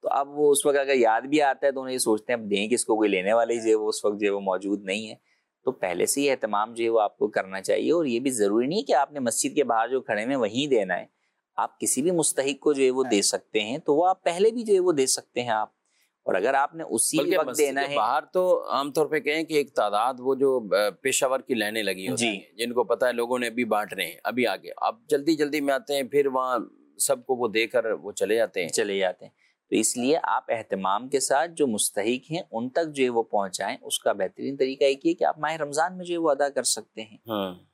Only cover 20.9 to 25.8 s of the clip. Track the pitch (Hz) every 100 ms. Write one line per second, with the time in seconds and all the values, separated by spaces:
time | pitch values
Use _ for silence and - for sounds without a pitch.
20.9 | - 135 127 139 131 - 120 104 110 101
21.9 | 92 92 87 117 98 78 90 120 120 107
22.9 | 117 127 120 120 123 120 113 120 107 104
23.9 | 98 85 85 - 117 117 95 78 - 95
24.9 | 110 _ 143 143 156 147 151 139 135